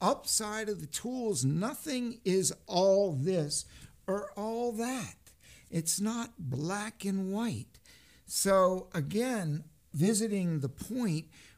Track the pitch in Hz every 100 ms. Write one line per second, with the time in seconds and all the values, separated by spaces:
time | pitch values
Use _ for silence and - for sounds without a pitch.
0 | 185 277 - - 214 214 214 180 151 -
1 | 233 254 220 139 131 160 226 277 320 254
2 | 240 - 185 190 160 - - 180 190 196
3 | 196 135 165 180 147 - - - - -
4 | - 202 202 202 220 226 240 220 240 262
5 | 170 - - _ - - - 165 160 -
6 | 214 233 233 - 135 131 165 202 214 -
7 | 196 190 190 202 233 107 - - - -
8 | - - - - 196 190 185 185 - 165
9 | 147 208 254 226 156 151 - _ _ 135
10 | 190 208 220 202 175 156 131 - - 247
11 | 220 156 - - -